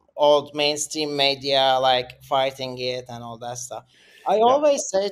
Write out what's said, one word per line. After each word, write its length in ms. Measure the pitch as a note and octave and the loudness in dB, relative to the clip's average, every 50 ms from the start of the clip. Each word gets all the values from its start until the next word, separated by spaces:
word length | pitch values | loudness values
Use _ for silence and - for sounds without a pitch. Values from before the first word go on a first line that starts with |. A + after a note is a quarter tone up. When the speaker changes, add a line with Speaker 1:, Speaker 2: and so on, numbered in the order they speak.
| _ _ - | _ _ -4
Speaker 1:
old 380 | - D3 D3 D3 D3 C#3 D3 - | 2 4 6 6 4 2 -2 -4
mainstream 600 | D3+ D3 C#3+ D3+ D3 D3 - - D#3 D3+ D3 D3 | -2 -2 -2 0 -2 -6 -8 -6 -6 -4 -4 0
media, 640 | C#3+ C#3 C#3 C#3 C3 C3 C#3 C#3 C3+ C3+ C3+ C3 C3 | 2 2 2 2 0 -2 0 2 2 4 4 2 2
like, 420 | C3 C3 B2+ B2+ B2+ B2+ - _ - | 4 2 2 2 0 -4 -12 _ -8
fighting 520 | - C#3+ C3+ C3+ C3+ C3+ - C3 B2+ B2+ | -2 -2 0 0 -2 -4 -6 -10 -10 -8
it 300 | B2+ B2+ B2+ B2 B2+ B2+ - | -8 -6 -6 -6 -6 -8 -12
and 160 | A#2 A#2 A#2+ | -14 -14 -12
all 140 | A#2 A#2 A2+ | -14 -14 -12
that 180 | B2 A#2+ B2 | -12 -12 -10
stuff. 280 | B2 - - A2 A#2 - _ _ _ _ _ _ - - | -10 -12 -12 -14 -14 -16 _ _ _ _ _ _ -10 -4
I 100 | D#3 F#3+ | 0 2
Speaker 2:
Yeah. 60 | G#3+ A3+ | 4 4
Speaker 1:
always 420 | A#3+ C4 D4 D4+ D4 C#4+ C4 - - | 4 4 4 4 2 2 0 -2 -4
say, 200 | - F#3+ G3+ G3+ | -2 -2 -2 -2